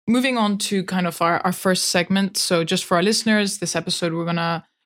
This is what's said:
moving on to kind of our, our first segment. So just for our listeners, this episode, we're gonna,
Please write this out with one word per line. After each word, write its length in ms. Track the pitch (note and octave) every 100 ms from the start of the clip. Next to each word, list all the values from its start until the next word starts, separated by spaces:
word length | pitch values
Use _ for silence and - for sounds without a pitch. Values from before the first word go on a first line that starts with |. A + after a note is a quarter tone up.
| -
moving 300 | A#3+ C4 B3
on 180 | G#3 G3+
to 240 | - G3
kind 220 | F#3 F#3 F3
of 140 | E3
our, 200 | E3+ E3+
our 120 | F3+
first 380 | F3+ F#3+ F#3 -
segment. 480 | F#3 E3+ F#3+ G3 -
So 260 | - F3
just 220 | E3 F3+ -
for 100 | F3
our 60 |
listeners, 560 | G3 A3 A3 G#3+ G3+ -
this 180 | E3+ E3
episode, 380 | E3 - F3
we're 100 | E3
gonna, 400 | E3+ E3+ E3+ E3 - _